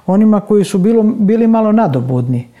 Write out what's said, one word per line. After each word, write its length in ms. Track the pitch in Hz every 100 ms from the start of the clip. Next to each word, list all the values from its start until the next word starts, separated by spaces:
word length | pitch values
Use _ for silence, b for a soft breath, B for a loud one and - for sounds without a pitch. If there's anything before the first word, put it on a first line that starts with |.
| -
onima 340 | 190 214 208
koji 240 | 202 208
su 140 | 185 196
bilo-, 360 | 190 226 214 -
bili 280 | 196 220 226
malo 260 | 226 214
nadobudni. 760 | 214 208 135 127 127 123 120 123 B